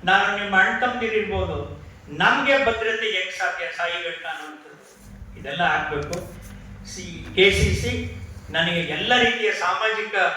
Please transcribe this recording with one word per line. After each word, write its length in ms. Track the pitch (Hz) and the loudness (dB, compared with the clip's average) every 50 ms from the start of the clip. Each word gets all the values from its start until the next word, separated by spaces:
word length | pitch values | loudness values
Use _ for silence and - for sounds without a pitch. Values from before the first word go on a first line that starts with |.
| - | 2
ನಾನು 340 | 175 190 202 208 208 202 202 | 4 6 6 6 4 0 0
ನಿಮ್ಮ 180 | 202 196 190 190 | 0 2 4 6
ಅಣ್ಣ 260 | 190 - 233 - 247 | 6 6 4 2 2
ತಮ್ಮದಿರಿರ್ಬೋದು, 960 | 247 247 226 226 220 220 214 196 190 196 185 185 170 156 143 143 143 - - - - - - - - | 0 0 0 0 0 0 0 0 0 0 -2 -2 -2 -2 -4 -6 -8 -10 -14 -16 -18 -20 -18 -16 -8
ನಮ್ಗೆ 500 | 147 147 185 233 240 - - 277 269 262 | 0 4 4 4 4 4 4 4 4 4
ಭದ್ರತೆ 480 | 233 226 226 220 220 220 220 214 220 | 4 2 2 0 0 0 0 0 0
ಹೆಂಗ್ 260 | 214 208 185 190 185 | -2 -2 -2 -2 -4
ಸಾಧ್ಯ 320 | - - 190 175 - - 170 175 - | -4 -2 -2 -2 -2 -4 -6 -6 -4
ಸಾಯಿ 280 | - 175 170 175 175 175 | -4 -2 -2 -2 -4 -6
ಗಂಟ 220 | 170 170 165 165 | -6 -8 -8 -8
ಅನ್ನೋಂಥದ್ದು? 1120 | 160 156 156 151 151 151 151 - - - - - - - - - - - - - - - - | -8 -8 -8 -10 -12 -14 -16 -18 -20 -20 -20 -20 -20 -20 -20 -20 -18 -16 -16 -16 -16 -14 -12
ಇದೆಲ್ಲ 200 | - 135 143 160 | -10 -6 -2 0
ಆಗ್ಬೇಕು. 840 | 175 160 151 156 - 160 151 143 143 - 170 175 - - - - - - - - - - - - - | 2 2 2 0 -2 -2 -2 -4 -4 -4 -6 -6 -8 -8 -12 -14 -16 -16 -16 -16 -16 -16 -16 -14 -14
ಸಿ-, 480 | - - - - - - - - - - | -14 -12 -12 -12 -12 -12 -12 -12 -2 2
ಕೆ 160 | 190 190 196 | 6 6 6
ಸಿ 240 | 175 156 - - 196 | 6 6 4 4 2
ಸಿ 420 | - 247 240 - - - - - - - - - - - - | 2 0 0 -2 -2 -4 -6 -8 -10 -12 -14 -14 -14 -12 -6
ನನಗೆ 300 | 160 160 170 175 175 170 | -2 0 0 0 0 -2
ಎಲ್ಲ 380 | 165 156 151 151 208 226 247 247 | -2 -2 -4 -2 0 2 4 4
ರೀತಿಯ 340 | 233 240 233 226 214 214 | 4 4 2 2 0 0
ಸಾಮಾಜಿಕ 640 | - - - 180 208 220 220 220 220 214 214 208 208 196 180 - - | 0 0 0 0 0 2 2 0 0 -2 -2 -2 0 2 2 2 0